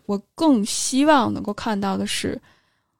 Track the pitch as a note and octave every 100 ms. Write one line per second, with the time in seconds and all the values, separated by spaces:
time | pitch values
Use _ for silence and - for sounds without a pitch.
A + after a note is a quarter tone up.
0 | - G3+ - - D#4+ A#3 G#3 - - C4
1 | D4+ C#4+ G#3+ - G3+ - A3+ G3+ G3 F#3+
2 | G#3 - - B3 _ _ _ _ _